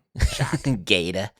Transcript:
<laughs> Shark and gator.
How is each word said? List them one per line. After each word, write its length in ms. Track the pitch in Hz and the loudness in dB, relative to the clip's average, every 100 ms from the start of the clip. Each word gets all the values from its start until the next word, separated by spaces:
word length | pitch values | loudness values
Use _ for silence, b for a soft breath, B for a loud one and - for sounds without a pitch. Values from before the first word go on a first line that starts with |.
<laughs> 300 | _ - - | _ 0 0
Shark 340 | - 131 151 143 | 0 -2 -2 -2
and 180 | 117 | -2
gator. 460 | 85 98 85 92 101 | 2 2 2 -2 -6